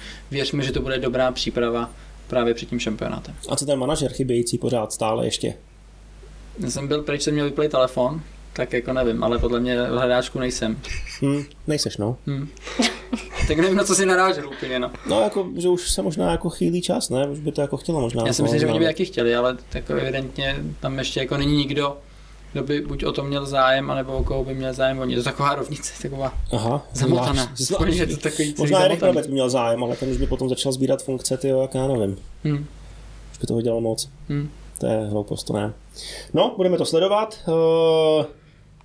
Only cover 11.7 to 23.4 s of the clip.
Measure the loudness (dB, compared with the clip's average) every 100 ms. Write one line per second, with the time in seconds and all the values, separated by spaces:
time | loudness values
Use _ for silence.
11.7 | -2 -2 -2 -2 -2 -4 -4 -6 -10 -6
12.7 | 0 0 -2 -8 -8 -6 -2 2 4 4
13.7 | 4 4 4 4 4 4 2 -6 -8 -4
14.7 | -4 -4 -6 0 2 2 0 -4 0 2
15.7 | 2 2 -2 -2 0 0 0 -2 0 2
16.7 | 2 0 0 0 0 0 -2 -4 -2 -2
17.7 | -2 -2 0 0 0 0 2 2 4 4
18.7 | 4 2 2 -2 0 2 4 2 0 -6
19.7 | -8 -2 -2 0 -2 -4 -4 -4 -4 -6
20.7 | -6 -4 -4 -2 -2 -2 0 4 2 2
21.7 | 0 0 -2 -12 -20 -20 -20 -8 -4 -2
22.7 | -2 -2 -4 -2 -2 -2 -2